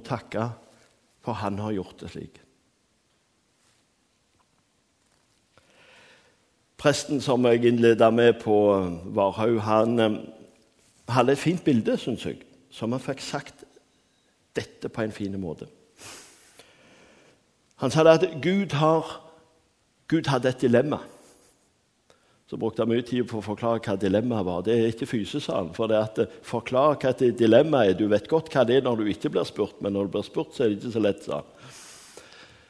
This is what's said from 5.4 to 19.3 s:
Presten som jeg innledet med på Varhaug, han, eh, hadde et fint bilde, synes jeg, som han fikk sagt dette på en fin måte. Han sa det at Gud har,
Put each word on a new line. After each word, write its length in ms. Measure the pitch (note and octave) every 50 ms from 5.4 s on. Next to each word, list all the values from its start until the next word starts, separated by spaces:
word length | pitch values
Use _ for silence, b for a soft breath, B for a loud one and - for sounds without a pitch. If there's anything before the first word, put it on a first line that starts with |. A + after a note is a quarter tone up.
| _ _ _ b b b b b b b b b b b b b b b b b b b _ _ _ _ _ -
Presten 420 | - D3 C#3 - - - D3+ C3
som 240 | A2 D3 B2+ B2 B2 A#2+
jeg 140 | A#2 A#2+ A#2+
innledet 420 | A#2+ A#2+ A#2 A#2 A#2 A#2 G#2+ A#2 A2+ A2+
med 240 | A#2 A#2+ A#2 A2 -
på 160 | - A2+ G#2+ G#2 G#2 G2+ G2+ F#2+ F#2 F2+ E2+ E2 F2 G2+ G#2
Varhaug, 420 | G#2+ G2 G2 G2 G#2+ A2 A#2 A#2 A2 G2+
han, 340 | A2 G#2+ A2 A2 A#2 A#2+ A#2
eh, 160 | A2+ A2 G#2+ - - - - - - - _ _ _ _ _ _ _ _ _ _ _ - A#2+
hadde 220 | B2+ A#2+ C3 C#3+
et 80 | C#3+ -
fint 220 | D#3 F#3 E3+ -
bilde, 320 | D#3+ C3+ A2+ G#2+ A3+ B3+ -
synes 260 | - C3+ A2+ - -
jeg, 140 | D#2+ A#1+ - - - _ _ _ _
som 240 | - - A#2 A2+ B2
han 80 | C3 -
fikk 180 | - C#3 -
sagt 460 | - - - C#3+ - - - - - - _ _ _ _ _ _ _ _ _ _ _ _ _ _ _ _ -
dette 320 | A2+ A2 - - - - A#2+
på 140 | - - A2
en 100 | A2 G#2+
fin 220 | - G#2 F#2+ G2 G2
måte. 260 | F#2 E2 D2+ - - - - _ _ _ _ B B B B B B B B B B B B B B B B B B B B B B B B B B B B B B _ _ _ _ _ _ - C3+
Han 80 | C3
sa 160 | A2 D#3+ D#3+
det 80 | D#3+ D#3+ D#3+
at 180 | F3+ E3 - C#3+
Gud 320 | B2 E3+ F#3+ G3+ G3 D3+ C#3 C#3
har, 320 | D#3 D#3 E3 D#3+ - - - - - -